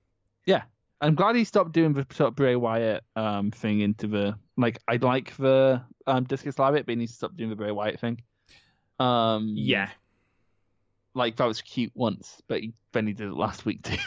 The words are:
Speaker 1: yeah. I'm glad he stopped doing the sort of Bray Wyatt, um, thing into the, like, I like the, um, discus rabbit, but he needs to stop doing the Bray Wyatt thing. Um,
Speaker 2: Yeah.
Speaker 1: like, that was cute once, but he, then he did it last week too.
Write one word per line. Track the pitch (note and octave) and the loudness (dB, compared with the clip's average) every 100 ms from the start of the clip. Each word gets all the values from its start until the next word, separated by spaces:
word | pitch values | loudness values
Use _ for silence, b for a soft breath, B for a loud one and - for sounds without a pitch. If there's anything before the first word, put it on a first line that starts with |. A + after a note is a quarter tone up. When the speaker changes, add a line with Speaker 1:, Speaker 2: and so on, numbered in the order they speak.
| _ _ _ _ - | _ _ _ _ 0
Speaker 1:
yeah. | D#3+ - _ _ _ | 0 0 _ _ _
I'm | D3+ D3+ | 0 4
glad | G3+ A#3+ | 4 2
he | A3 | 2
stopped | G3+ E3+ | 2 2
doing | D#3+ D#3+ | 4 2
the | C#3 C3+ | 2 -2
sort | - C3+ | 0 0
of | B2+ | 2
Bray | C3+ B2 | 2 2
Wyatt, | A#2 A2+ A2+ G#2 - A2+ | 2 0 0 -2 -4 -4
um, | G#2+ G2+ G2+ | -2 0 -2
thing | - A2 G#2 | -2 0 2
into | G#2 G#2+ G#2+ | 0 0 -2
the, | G#2 G2+ G#2+ - - | -2 -2 -4 -8 -2
like, | A#2+ A2+ - | -2 -2 -2
I | A#2+ | 0
like | B2+ C3 - - | 2 0 -4 -2
the, | C3+ C3+ C3+ B2+ C3 - - | 2 4 4 2 -4 -10 -2
um, | C3 B2+ | -2 0
discus | C3+ C#3 C#3 | -4 -6 0
rabbit, | C3+ D3 B2 | 2 2 0
but | |
he | A#2 | -4
needs | A2+ | -4
to | - | -6
stop | A2+ - | -10 -6
doing | A2+ | -8
the | G#2+ | -6
Bray | G#2 | -6
Wyatt | G#2 G#2+ - | -4 -4 -4
thing. | A#2 A#2 - b b b b b b - | -6 -6 -12 b b b b b b -2
Um, | B2+ A#2+ A2+ A2 A2 G#2+ | 0 2 2 0 -2 -4
Speaker 2:
Yeah. | C3 G#2+ G2+ - _ _ _ _ _ _ _ _ _ _ _ C3 | -2 0 -2 -8 _ _ _ _ _ _ _ _ _ _ _ -4
Speaker 1:
like, | A#2+ A2+ | -2 0
that | B2 | 0
was | A2 | -2
cute | - C3 A#2 - | -6 -4 -4 -2
once, | A#2 - - - - | -2 -2 -10 -20 -8
but | G#2+ | -6
he, | A2 - _ | -6 -14 _
then | A#2+ G#2+ | -4 -2
he | |
did | G2+ G2+ | -4 -8
it | |
last | D2 G#2 - A2 | -4 -4 -4 -6
week | - | -6
too. | - F#2 | -6 -6